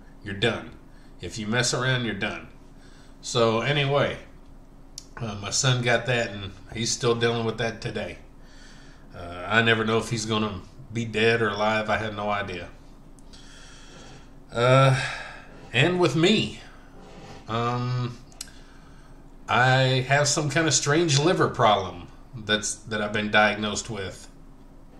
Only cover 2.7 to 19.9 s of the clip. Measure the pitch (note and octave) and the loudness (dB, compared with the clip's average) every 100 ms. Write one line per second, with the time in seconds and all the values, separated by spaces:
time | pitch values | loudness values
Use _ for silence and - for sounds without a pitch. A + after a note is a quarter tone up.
2.7 | - - - - - - B2 A2+ A2 A#2 | -20 -20 -20 -20 -16 -4 2 4 4 0
3.7 | D3 C#3 C#3+ G#2+ D#2+ - - - - - | 0 2 2 2 -2 -12 -20 -20 -20 -20
4.7 | - - - - - A2+ G#2 G2 G2 C3 | -20 -20 -18 -18 -10 -8 -8 -4 0 2
5.7 | B2+ A#2+ A#2 B2+ A#2+ A2+ G#2 G2 - - | 2 2 0 2 -2 -2 -6 -12 -14 -12
6.7 | A#2 A2+ - A#2+ A#2 A#2 A#2 A2+ G#2+ A#2 | -6 -4 0 0 2 2 0 -2 -2 -4
7.7 | G#2+ A2+ G#2+ F2+ - - - - - - | -6 -8 -8 -8 -10 -18 -20 -20 -20 -20
8.7 | - - - - F2 F2 F2 F#2 A2 A2+ | -20 -20 -20 -20 -16 -14 -12 -2 2 4
9.7 | A2 A2 A2+ G#2+ A#2 G#2+ G#2+ G#2+ F#2+ - | 4 2 0 0 -4 -2 -2 -2 -4 -12
10.7 | - - A2 A2+ G#2 A2+ A2+ A2 G2+ G#2+ | -18 -10 -8 -4 2 4 4 2 0 0
11.7 | G#2+ G#2+ G#2 A2 G#2 G#2 G2+ F#2+ F2 E2+ | 0 0 -2 -4 -4 -4 -4 -4 -8 -12
12.7 | - - - - - - - - - - | -16 -20 -20 -20 -20 -20 -20 -20 -20 -20
13.7 | - - - - - - - - A2 B2 | -20 -20 -20 -20 -20 -20 -20 -8 0 4
14.7 | C3 C3+ C3 - - - - - - - | 6 6 4 0 -8 -12 -16 -18 -20 -4
15.7 | A2+ D#3 F3+ E3+ D3 E3+ G#3+ A#2 - - | 2 2 4 2 4 4 4 0 -6 -16
16.7 | - - - - - - - - A2+ A#2+ | -20 -20 -20 -20 -20 -18 -16 -6 -4 -2
17.7 | B2 B2 B2 B2 B2 - - - - - | -2 -2 -2 -4 -8 -16 -18 -18 -20 -20
18.7 | - - - - - - - - G#2+ B2+ | -20 -20 -20 -20 -20 -20 -14 -2 2 4
19.7 | C3 C3 | 4 4